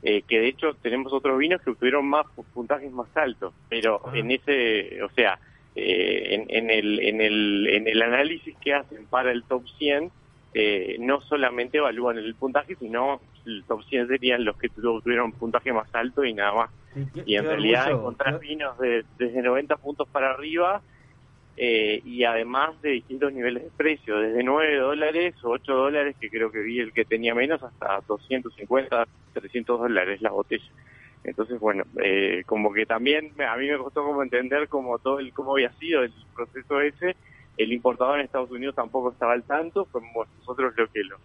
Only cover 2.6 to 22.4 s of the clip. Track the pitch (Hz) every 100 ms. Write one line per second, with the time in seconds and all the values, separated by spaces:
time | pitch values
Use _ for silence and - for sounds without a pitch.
2.6 | 117 143 139 127 117 - 147 110 92 -
3.6 | - 117 110 104 - 127 113 131 - 139
4.6 | 117 110 95 92 104 - 110 92 - -
5.6 | - - 98 92 95 95 - 101 110 113
6.6 | 113 110 104 104 104 107 110 107 104 101
7.6 | 101 101 110 110 117 120 147 170 - -
8.6 | - 143 139 151 156 127 127 120 117 127
9.6 | 123 - 147 143 170 - - - - 110
10.6 | 107 101 95 98 120 139 - 147 131 123
11.6 | 123 151 143 113 123 117 110 117 131 131
12.6 | 147 175 120 117 131 139 - - - 107
13.6 | 92 113 - 131 120 135 123 123 110 101
14.6 | 120 - 117 113 120 120 117 110 117 113
15.6 | 131 117 110 120 127 135 135 107 101 104
16.6 | 113 - - 139 139 - - 104 104 -
17.6 | 107 120 135 135 110 117 135 135 143 151
18.6 | 143 120 127 117 113 - 123 123 123 127
19.6 | - 151 143 143 147 143 135 131 151 165
20.6 | 175 196 - - - - - - - -
21.6 | 120 113 107 110 - 120 120 113